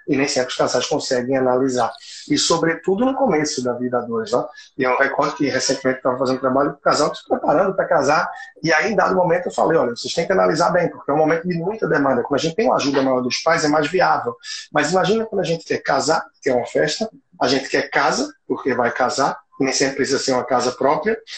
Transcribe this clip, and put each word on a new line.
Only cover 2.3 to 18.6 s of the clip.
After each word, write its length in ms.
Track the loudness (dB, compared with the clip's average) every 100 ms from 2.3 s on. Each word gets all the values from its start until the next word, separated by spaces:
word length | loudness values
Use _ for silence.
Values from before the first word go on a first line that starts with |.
| 0
sobretudo, 680 | 2 2 0 -2 -2 0 0
no 100 | 0
começo 480 | 2 2 0 -2
da 100 | -4
vida 240 | -2 -2 -2
a 40 |
dois, 300 | -2 -4 -2
né? 140 | -2 -2 -10 -12 -4
E 60 |
eu 120 | 0 2
recordo 380 | 0 0 -2 0
que 120 | -2
recentemente 500 | 0 -2 -2 -2 -2
estava 200 | -2 0
fazendo 220 | 0 0
trabalho 340 | 0 2 0
com 40 | 0
o 40 |
casal, 340 | 0 2 0 -2
se 120 | -4
preparando 480 | -2 2 2 2 0
pra 100 | 0
casar, 440 | 2 2 2 0 -6 -16 -6
e 100 | 0
aí, 200 | 2 2
em 40 | 0
dado 200 | 2 2
momento, 320 | 2 0 -2
eu 40 |
falei: 280 | 0 2 2
olha, 160 | 0 -4
vocês 180 | -6
têm 140 | -4 0
que 40 |
analisar 380 | 2 2 2 2
bem, 220 | 2 0
porque 180 | -4 -2
é 40 |
um 40 | 2
momento 300 | 2 2 -2
de 100 | -4
muita 300 | -4 -4 0
demanda. 340 | 2 2 2
Quando 180 | 0 -2
a 40 |
gente 120 | -2 0
tem 120 | 2
uma 80 | 2
ajuda 260 | 2 0
maior 200 | 2 0
dos 160 | -2 -2
pais, 260 | 0 0 2
é 20 |
mais 200 | 2 2
viável. 480 | 2 2 0 -2 -8 -10 -14 -4
Mas 200 | -2 0
imagina 340 | 2 2 0 0
quando 160 | -4
a 40 | -2
gente 200 | -2 -4
quer 140 | -4
casar, 440 | 0 0 2 0 -2 _
que 120 | -2
é 20 |
uma 140 | 0 0
festa, 420 | 0 0 -2 -6 -10 _ -4
a 60 | 0
gente 200 | 0 0
quer 220 | -2 0
casa, 420 | 0 0 0 -4 -8 -8
porque 280 | -6